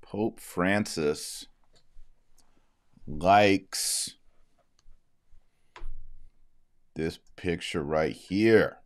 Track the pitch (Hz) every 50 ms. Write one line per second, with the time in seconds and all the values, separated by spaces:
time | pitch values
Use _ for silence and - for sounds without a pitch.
0 | - - - 101 107 110 - - - - - - 90 92 101 104 107 - - 85
1 | 78 73 73 - - - - - - - _ _ _ _ _ _ _ - _ -
2 | - - - _ _ _ - - - - _ _ _ _ _ _ _ _ _ -
3 | - - 76 76 82 90 98 104 104 101 98 - - _ - - - - - -
4 | - - - _ _ - _ _ - _ _ _ _ _ _ _ _ - - -
5 | _ _ _ _ _ _ - - _ _ _ _ _ _ _ - - - - -
6 | - - - - - - _ - - - _ _ _ _ _ _ _ _ _ -
7 | 80 82 85 - _ _ - - - 90 87 87 - - - 87 73 71 78 78
8 | 80 73 - - - - - 98 107 113 113 107 80 - - - -